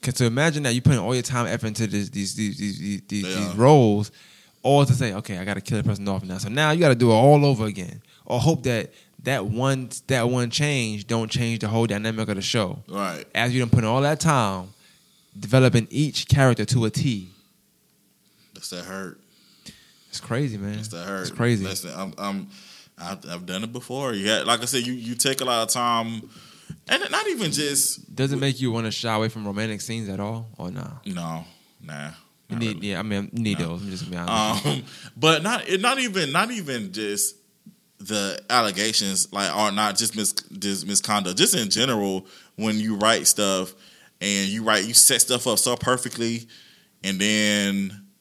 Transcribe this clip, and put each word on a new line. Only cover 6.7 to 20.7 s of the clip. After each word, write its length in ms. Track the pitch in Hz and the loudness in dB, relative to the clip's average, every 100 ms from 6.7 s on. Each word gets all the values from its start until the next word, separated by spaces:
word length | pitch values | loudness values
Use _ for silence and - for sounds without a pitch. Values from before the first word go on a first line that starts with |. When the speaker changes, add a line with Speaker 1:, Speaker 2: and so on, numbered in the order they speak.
Speaker 1:
you 80 | 160 | 4
gotta 160 | 165 120 | 4 6
do 160 | 123 | 6
it 40 | 110 | 8
all 300 | 135 147 143 | 10 8 6
over 200 | 123 110 | 2 0
again, 360 | 95 90 - _ _ - | -4 -10 -12 _ _ -4
or 140 | 123 | 0
hope 240 | 120 165 | 2 2
that 300 | - 117 78 - _ _ | 0 -2 -4 -12 _ _
that 220 | - 131 98 | -4 -2 -2
one, 440 | 107 131 135 123 - - | 0 0 0 -4 -12 -2
that 220 | 131 117 | 0 2
one 220 | 127 120 | 0 0
change 560 | - 147 143 113 107 98 | 0 0 0 -2 -4 -2
don't 220 | 117 110 | -2 0
change 280 | - 117 113 | -2 0 -2
the 80 | 107 | 0
whole 180 | 113 113 | 2 2
dynamic 420 | 101 110 110 110 | 0 -2 -4 -2
of 60 | 98 | -2
the 60 | |
show. 400 | 98 120 95 - - | -2 0 0 -4 -8
Speaker 2:
Right. 380 | 95 98 80 - | -6 -4 -6 -6
Speaker 1:
As 200 | - 120 | -2 0
you 60 | 123 | 0
done 100 | 120 | 4
put 100 | 123 | 4
in 60 | 110 | 4
all 160 | 123 | 2
that 180 | 143 156 | 2 2
time 500 | 165 143 107 95 92 - _ _ _ _ _ 101 | 2 4 2 -2 -10 -16 _ _ _ _ _ -14
developing 500 | 101 131 127 120 107 | 2 6 6 6 2
each 380 | - 147 - - | 0 0 0 2
character 360 | 143 131 117 107 | 4 6 4 2
to 200 | 127 113 | 2 2
a 40 | |
T. 400 | - 143 107 92 - _ _ _ _ _ _ _ _ _ _ _ | 0 -2 -2 -6 -20 _ _ _ _ _ _ _ _ _ _ _
Speaker 2:
That's 160 | - - | -16 -12
that 160 | 90 87 | -12 -10
hurt. 340 | 95 95 - _ _ _ _ - - _ _ _ | -10 -10 -14 _ _ _ _ -20 -20 _ _ _
Speaker 1:
It's 100 | - | -14
crazy, 380 | - 120 143 107 | -6 -2 -2 -4
man. 180 | 98 | -6